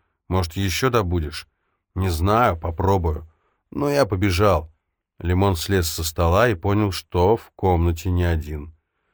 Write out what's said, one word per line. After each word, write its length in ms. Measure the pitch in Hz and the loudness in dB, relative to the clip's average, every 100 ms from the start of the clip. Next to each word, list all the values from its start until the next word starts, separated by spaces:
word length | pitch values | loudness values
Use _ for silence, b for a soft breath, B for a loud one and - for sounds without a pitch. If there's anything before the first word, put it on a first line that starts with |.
| _ _ - | _ _ -4
Может, 240 | 92 85 | -2 -2
ещё 380 | 98 98 82 131 | -2 -4 -2 0
добудешь?» 580 | 117 92 87 73 - - _ _ _ _ - | 0 0 -2 -4 -8 -16 _ _ _ _ -4
«Не 120 | 92 | -2
знаю. 480 | 80 92 110 120 87 | 0 2 2 2 0
Попробую. 720 | 87 82 92 98 82 78 76 _ _ _ _ | -4 -2 2 2 0 -4 -8 _ _ _ _
Но 180 | - 143 | -6 -2
я 160 | 143 123 | 0 0
побежал». 680 | 95 98 87 104 85 78 _ _ _ _ - | 0 0 2 2 2 -2 _ _ _ _ -8
Лимон 380 | 85 90 98 87 | -2 2 2 0
слез 320 | - 98 82 | 0 0 0
со 160 | - | -4
стола 440 | 80 - 85 92 123 | -6 -2 2 2 2
и 60 | |
понял, 380 | 95 101 101 104 | 0 -2 0 0
что 440 | 92 - 90 90 113 | -4 -4 0 2 2
в 140 | - - | -2 -4
комнате 540 | 98 87 85 85 95 | 0 2 2 0 -2
не 140 | 87 | 0
один. 500 | 87 82 73 76 76 - _ _ _ | 0 0 -4 -10 -12 -20 _ _ _